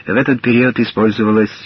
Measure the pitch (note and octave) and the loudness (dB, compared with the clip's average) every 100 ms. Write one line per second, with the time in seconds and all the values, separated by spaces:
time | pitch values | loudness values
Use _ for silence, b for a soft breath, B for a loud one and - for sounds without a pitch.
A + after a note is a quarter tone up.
0 | - G#2+ - B2 B2 A#2+ B2+ A#2+ A2 G2+ | -4 -2 0 0 2 2 2 0 -4 0
1 | A2 G#2 G#2+ A2 G#2 - | 0 0 0 2 0 -4